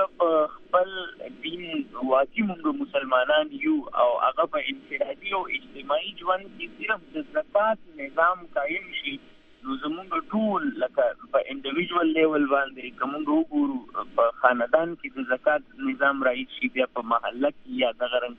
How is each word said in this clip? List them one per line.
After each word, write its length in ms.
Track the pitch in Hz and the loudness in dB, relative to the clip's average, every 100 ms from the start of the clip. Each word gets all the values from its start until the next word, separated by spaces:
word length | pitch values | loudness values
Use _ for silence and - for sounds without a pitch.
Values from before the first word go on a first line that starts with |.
| 190 - | 0 2
په 280 | 170 160 151 | 2 4 2
خپل 420 | - - 180 185 190 180 - - - | -2 0 0 0 -4 -10 -12 -14 -10
دین 420 | 151 175 170 160 139 | -10 -8 -6 -6 -6
واقعي 480 | 117 131 131 139 226 | -4 2 4 4 0
مونږ 240 | 214 180 156 | -2 0 -2
مسلمانان 800 | 143 143 139 135 127 131 151 156 | -2 -2 -2 2 2 4 4 2
یو 240 | 139 156 156 131 | -2 0 0 0
او 140 | - 123 120 | 2 2 4
هغه 260 | 123 131 | 2 2
په 140 | 170 151 | 0 -2
انفرادي 720 | 131 135 - 139 139 139 175 | -4 -10 -8 -6 -4 -6 -4
او 120 | 196 151 - | -4 -4 -8
اجتماعي 580 | 131 139 139 147 185 202 | -10 -12 -4 -4 -4 -8
ژوند 260 | 175 185 196 | -2 -2 -2
کې 200 | - 339 330 | -14 -14 -10
صرف 220 | - - - | -4 -4 -6
د 120 | 311 285 | -10 -6
زکات 440 | 302 311 - 220 226 - 320 | -4 0 2 2 0 -6 -14
نظام 500 | 277 151 165 180 339 | -8 2 2 2 -4
قایم 320 | 151 143 175 190 | -4 -4 -6 -8
شي، 260 | - 143 139 - - _ - | -10 -8 -10 -14 -20 _ -16
نو 120 | 131 135 | -8 -6
زمونږ 320 | 151 165 190 165 - | -6 -8 -6 -6 -2
ټول 400 | 214 220 190 147 - | -2 0 0 -2 -2
لکه 200 | 127 - 123 107 120 | -4 0 0 0 -2
په 120 | 139 - | 0 0
انډیویژوال 580 | 139 135 143 175 175 165 | -6 -4 -4 0 2 2
لیول 420 | 160 160 151 143 | 4 4 4 4
باندې 500 | 139 135 131 123 - | 2 0 -6 -12 -6
که 60 | |
مونږ 220 | 127 147 151 | -6 -4 0
وګورو، 800 | 151 165 151 143 135 107 - 101 92 | 2 2 0 0 -2 -8 -8 -6 2
په 140 | 117 | 2
خاندان 680 | - 123 123 120 156 170 170 | 4 2 4 2 2 2 -4
کې 60 | 139 131 | -10 -8
د 120 | 123 | -4
زکات 280 | 127 - 151 135 131 | 0 2 0 -2 -8
نظام 460 | 135 131 139 139 | -4 0 2 2
رایج 340 | 131 123 131 - | 0 0 -4 -6
شي، 100 | 127 | -4
بیا 180 | 127 127 | 0 -2
په 160 | - | -2
محله 480 | 113 117 104 117 143 | 0 0 0 0 -2
کې 200 | 151 131 127 | -2 -8 -2
یا 60 | 123 | 0
دغه 280 | 110 123 123 | 0 -2 0
رنګ 160 | 120 | -2